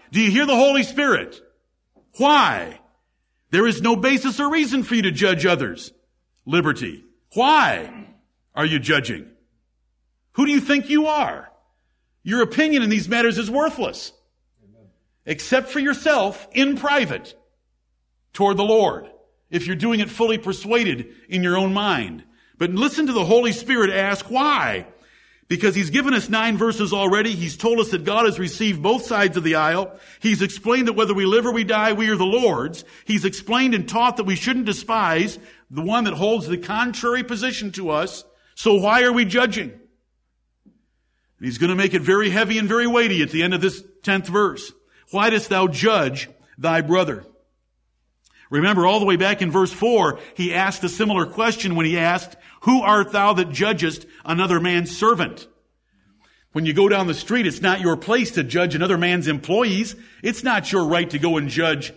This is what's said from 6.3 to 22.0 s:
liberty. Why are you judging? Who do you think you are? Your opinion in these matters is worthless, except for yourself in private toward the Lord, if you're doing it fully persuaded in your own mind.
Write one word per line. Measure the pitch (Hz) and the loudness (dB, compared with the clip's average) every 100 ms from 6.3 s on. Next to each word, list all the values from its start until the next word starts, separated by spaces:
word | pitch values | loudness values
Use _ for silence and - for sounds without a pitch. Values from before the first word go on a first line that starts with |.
| _ | _
liberty. | - 165 151 139 101 71 - _ _ | -4 0 0 -2 -6 -12 -20 _ _
Why | - 262 311 190 143 160 - - _ _ _ _ | 0 2 4 4 0 -6 -14 -20 _ _ _ _
are | - 160 | -4 -2
you | 151 | -2
judging? | 120 147 135 87 - _ _ _ _ _ _ _ _ _ _ | 0 0 -2 -8 -12 _ _ _ _ _ _ _ _ _ _
Who | - 285 | -2 2
do | |
you | 285 | 2
think | 277 285 - | 2 0 2
you | 302 311 | 0 2
are? | 302 165 73 - _ _ _ _ _ _ _ | 0 -2 -6 -14 _ _ _ _ _ _ _
Your | 165 233 | -4 0
opinion | 233 - 311 294 | 0 2 2 2
in | 220 | 2
these | 214 165 | 0 0
matters | 233 233 202 | 0 0 0
is | 214 | -2
worthless, | 262 311 - 165 - - - _ _ _ _ _ _ _ _ _ _ - | 0 -2 -2 -6 -8 -14 -18 _ _ _ _ _ _ _ _ _ _ -10
except | 151 - 262 254 | -10 -2 -2 -2
for | 294 | -4
yourself | 277 277 320 285 196 - - | -2 -2 0 2 0 -4 -6
in | 240 269 277 | -2 0 0
private | 294 285 202 101 - - _ _ _ _ _ _ _ _ _ | 0 0 0 -4 -10 -20 _ _ _ _ _ _ _ _ _
toward | - 196 196 | -2 0 2
the | |
Lord, | 202 220 185 - - - _ _ _ | 2 4 2 -2 -10 -20 _ _ _
if | 170 170 | -6 -4
you're | |
doing | 175 226 226 | -4 -2 -2
it | 202 | -2
fully | - 226 220 | -2 0 0
persuaded | 190 185 202 240 226 123 120 - - | -4 -8 -2 0 0 -4 -8 -18 -6
in | 185 | -2
your | 180 185 | 0 0
own | 190 | 0
mind. | 196 202 156 | 0 0 -2